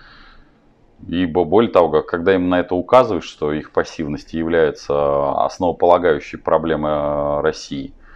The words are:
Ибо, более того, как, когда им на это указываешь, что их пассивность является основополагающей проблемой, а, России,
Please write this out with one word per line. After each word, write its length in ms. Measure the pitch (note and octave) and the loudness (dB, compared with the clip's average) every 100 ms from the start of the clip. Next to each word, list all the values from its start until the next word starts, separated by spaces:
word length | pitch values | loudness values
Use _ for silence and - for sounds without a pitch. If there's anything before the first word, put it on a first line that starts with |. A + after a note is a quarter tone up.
| - - - - _ _ _ _ _ _ - | -20 -20 -20 -20 _ _ _ _ _ _ -8
Ибо, 380 | E2+ F2+ E2+ | -4 -2 0
более 260 | D#2 G2 A#2 | 2 2 4
того, 200 | F#2+ D#2+ | 4 4
как, 160 | D2+ - | 2 0
когда 280 | F2 E2+ | -2 2
им 140 | F#2 F2+ | 2 2
на 120 | F2+ | 0
это 140 | E2+ | 0
указываешь, 500 | F2+ E2+ B2 A#2 F2 | -4 4 4 4 0
что 280 | - - D2+ | -6 -6 -4
их 200 | D2+ D2 | -4 -4
пассивность 600 | F2 E2 - D2 C#2+ - | -4 -4 -4 -8 -8 -8
является 1120 | E2 D#2+ E2+ D2+ - - C#2+ C#2+ C#2+ C#2+ - | -6 -2 2 2 0 -4 -2 0 0 -2 -2
основополагающей 960 | - - F2 D#2 F2 F2+ F2 D2 - - | -4 -2 -4 0 4 4 4 0 -4 -10
проблемой, 540 | - D#2+ D#2+ D2+ D2+ | -2 0 0 -2 -2
а, 500 | D2 D2 D2 D2 D2 | -2 -2 -4 -2 -2
России, 500 | D#2 D2+ - C#2+ C2+ - - | -2 -4 -8 -12 -12 -16 -20